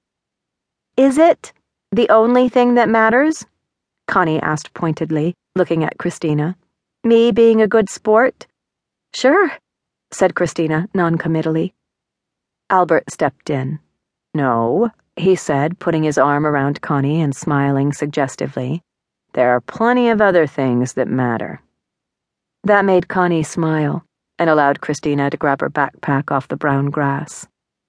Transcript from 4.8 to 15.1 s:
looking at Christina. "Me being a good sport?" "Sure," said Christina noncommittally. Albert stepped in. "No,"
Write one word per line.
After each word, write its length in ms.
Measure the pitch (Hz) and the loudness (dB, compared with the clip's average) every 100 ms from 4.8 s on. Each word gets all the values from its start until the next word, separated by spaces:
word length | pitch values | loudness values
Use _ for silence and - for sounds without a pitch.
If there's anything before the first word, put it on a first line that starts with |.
| 165 147 160 156 160 - _ 185 | -4 -4 -4 -2 -2 -6 _ -4
looking 280 | 175 165 | 0 0
at 140 | 160 - | -2 -4
Christina. 600 | 175 - 160 151 156 185 _ _ _ _ | -8 -4 -2 -2 -2 -6 _ _ _ _
"Me 280 | 226 233 233 | 2 4 4
being 280 | 226 226 220 | 4 4 4
a 140 | 214 226 | 4 2
good 140 | 220 | 0
sport?" 560 | - 214 214 262 - - _ _ _ _ _ _ - | -4 0 2 2 -2 -16 _ _ _ _ _ _ -2
"Sure," 420 | 254 359 349 - _ _ _ _ _ | 2 2 2 -4 _ _ _ _ _
said 240 | - 185 - | -2 -2 0
Christina 520 | 170 - 156 156 190 | -2 -2 -2 -2 -2
noncommittally. 800 | 190 170 165 160 160 160 160 180 - _ _ _ _ _ _ _ _ - | -2 0 -2 -2 -2 -2 -2 -4 -8 _ _ _ _ _ _ _ _ -2
Albert 400 | 185 165 160 - | 0 2 0 -2
stepped 400 | - 143 - - | -4 -4 -4 -6
in. 300 | 139 131 151 - _ _ _ _ 156 | -6 -4 -8 -12 _ _ _ _ -4
"No," 560 | 135 117 117 160 233 - _ | -2 0 0 0 -2 -4 _